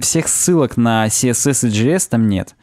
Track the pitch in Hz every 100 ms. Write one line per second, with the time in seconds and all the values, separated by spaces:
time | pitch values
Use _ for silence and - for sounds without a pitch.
0 | - 165 - - - 170 127 - 117 113
1 | 107 - 127 117 143 131 120 104 123 180
2 | - 117 110 95 - _